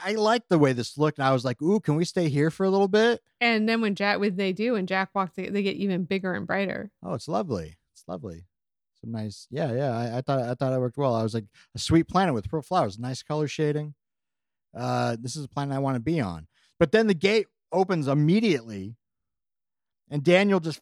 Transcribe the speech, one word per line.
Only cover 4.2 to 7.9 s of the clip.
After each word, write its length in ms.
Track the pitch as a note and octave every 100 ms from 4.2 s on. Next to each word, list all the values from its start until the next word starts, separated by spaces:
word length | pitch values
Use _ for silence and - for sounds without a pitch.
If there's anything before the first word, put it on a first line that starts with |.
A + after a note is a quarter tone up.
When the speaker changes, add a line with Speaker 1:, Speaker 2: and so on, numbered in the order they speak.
| G#3 F#3
Speaker 2:
they 160 | F#3+
do, 200 | F#3 A#3
when 140 | A3 F#3
Jack 220 | F#3+ F#3+
walks, 200 | G3 F#3 -
they, 120 | F#3
they 140 | G3+
get 140 | G3 -
even 280 | G3 F3+
bigger 300 | F3 F#3+ F#3
and 120 | G2+ E3+
brighter. 440 | F#3+ G3 - G#3 _
Speaker 1:
Oh, 100 | -
it's 140 | A2+ -
lovely. 480 | F#3+ F3+ G2 D#2+ E2 _